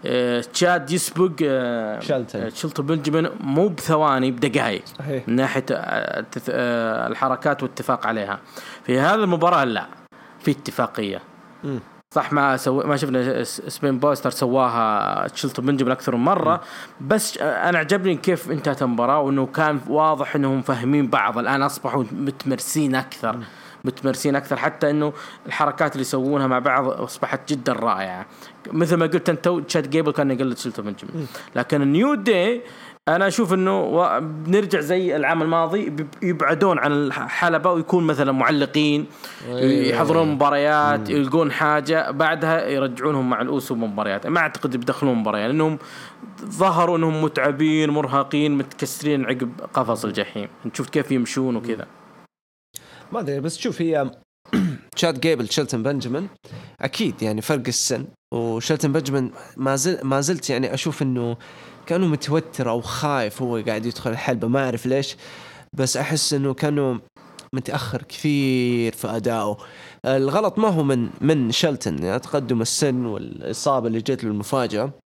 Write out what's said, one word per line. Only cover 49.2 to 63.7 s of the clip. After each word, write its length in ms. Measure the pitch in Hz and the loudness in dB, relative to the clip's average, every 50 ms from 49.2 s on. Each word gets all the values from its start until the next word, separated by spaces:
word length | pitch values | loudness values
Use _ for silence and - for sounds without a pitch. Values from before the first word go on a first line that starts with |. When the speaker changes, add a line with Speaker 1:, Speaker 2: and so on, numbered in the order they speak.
| 127 | 0
Speaker 1:
عقب 260 | 107 131 127 131 117 123 - - - - | -2 -2 -2 -2 -6 -6 -10 -14 -4 -2
قفص 300 | 135 127 110 113 107 - | 0 0 0 -2 -2 -2
الجحيم. 440 | 107 92 104 101 - - 107 101 - - - - | -4 -2 -2 -4 -4 -6 -10 -10 -10 -14 -10 -12
أنت 100 | 117 - | -10 -6
شفت 140 | - 131 - | -6 -8 -2
كيف 200 | - 156 135 - | -2 -2 0 2
يمشون 460 | 139 127 120 - - 139 131 131 120 | 0 0 0 0 -2 -2 -2 0 -2
وكذا. 300 | 110 113 120 113 107 - - - - - - - - - _ _ _ _ _ _ _ _ _ _ - - - - - - - | -2 -4 -6 -8 -8 -8 -14 -16 -20 -20 -20 -20 -20 -20 _ _ _ _ _ _ _ _ _ _ -20 -20 -20 -20 -20 -16 -10
Speaker 2:
ما 80 | - 247 | -8 -6
أدري، 200 | 190 139 139 139 | -4 -4 -4 -4
بس 180 | 135 165 160 - | -4 -6 -6 -4
شوف، 240 | - 240 160 - | -4 -4 -2 0
هي 280 | 170 165 160 147 135 127 - - _ _ _ _ _ | 0 2 2 2 0 -2 -6 -12 _ _ _ _ _
<clears throat> 500 | - - 233 190 175 135 - - - - | -2 0 2 2 2 -2 -6 -10 -10 -4
تشاد 240 | - - 170 151 127 | 0 0 0 0 0
جيبل، 300 | 156 165 160 120 117 101 | 2 2 2 2 0 -2
شيلتون 320 | - 160 143 - - 117 | 0 0 0 0 -2 -2
بنجامين، 460 | 110 139 143 135 120 120 123 151 196 196 - _ _ - - - - - - _ | 0 0 -2 -2 -2 -4 -4 -4 -6 -8 -12 _ _ -18 -16 -16 -16 -18 -10 _
أكيد 420 | - 135 - - 226 147 98 - | -6 -6 -2 -2 -2 -2 -2 -2
يعني 200 | 113 110 107 110 | -2 -2 -2 -2
فرق 200 | - - 156 139 117 127 | -2 -2 -2 -2 -2 -2
السن، 360 | 120 - - - 127 117 135 - - _ _ _ - | -2 -2 0 0 -2 -4 -4 -10 -16 _ _ _ -4
وشيلتون 580 | 117 117 117 113 113 120 - 156 143 - 147 | -4 -2 -2 -2 -4 0 0 0 2 2 2
بنجامين 400 | 139 160 135 139 139 139 127 120 - - - - - | 2 2 0 0 0 0 -2 -2 -6 -12 -20 -18 -8
ما 200 | - 131 135 135 | -2 0 0 0
زل-، 280 | 135 127 180 180 - - | 2 0 0 -2 -2 -2
ما 160 | 135 135 135 | 0 0 0
زلت 300 | 143 147 180 151 - - | 2 0 -2 -2 -2 -2
يعني 240 | 131 123 131 117 120 | -2 0 0 -2 -2
أشوف 280 | 135 - 165 139 - | -2 -4 -4 -2 -2
إنه 340 | 147 135 127 123 120 120 117 117 - - - - - - - - - | -2 0 0 0 -2 -2 -4 -6 -10 -20 -20 -20 -20 -20 -20 -20 -6
كأنه 200 | - 170 180 190 | -2 0 2 2
متوتر 640 | 170 151 - - - 147 160 156 160 - - 131 120 | 2 0 0 0 0 0 0 0 -2 -6 -4 -2 0
أو 100 | 113 120 | 0 -2
خايف، 600 | 113 - - - 151 147 143 135 113 101 - - | -2 -4 -6 -4 -2 0 0 0 0 -2 -4 -4
هو 200 | 131 123 120 113 101 | -4 -2 -2 -2 -2
قاعد 200 | 113 | -2